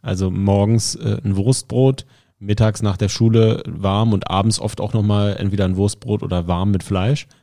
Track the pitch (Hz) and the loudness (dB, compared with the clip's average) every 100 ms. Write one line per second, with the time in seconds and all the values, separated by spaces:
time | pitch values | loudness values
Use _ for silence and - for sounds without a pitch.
0 | - 92 95 95 98 101 101 113 - - | -6 -2 -2 0 2 4 4 2 0 -4
1 | - 101 101 98 107 127 - 120 135 135 | -4 -2 -2 0 0 0 -2 0 2 0
2 | - _ _ - 101 104 110 104 104 92 | -8 _ _ -10 -2 2 2 0 -2 0
3 | 101 - 113 113 110 101 - - 98 101 | -2 2 4 4 4 0 -6 -4 0 0
4 | 113 98 - 92 107 - 104 - 101 113 | 2 0 0 0 0 0 -4 -6 -4 0
5 | 104 104 101 101 98 101 95 92 101 - | 2 2 0 -2 -2 0 0 2 0 0
6 | 120 107 - 90 87 87 101 95 - 98 | -4 -4 -2 -4 -2 0 0 -2 -2 -2
7 | 101 147 - _ | 0 -2 -6 _